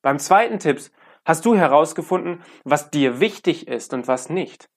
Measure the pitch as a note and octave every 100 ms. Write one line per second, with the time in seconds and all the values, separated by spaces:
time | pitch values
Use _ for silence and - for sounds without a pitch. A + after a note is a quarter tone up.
0 | C#3+ C#3 - G3 - A3 D#3+ C#3 - _
1 | _ _ - D#3+ A#3 G#3+ D#3 C#3+ D#3 -
2 | - F#3 F3 F3 - - C3+ D3 - D3+
3 | C3+ A#2+ G#3 - - - - A#2+ - C3
4 | A#2+ B2+ - F3+ C#3+ - -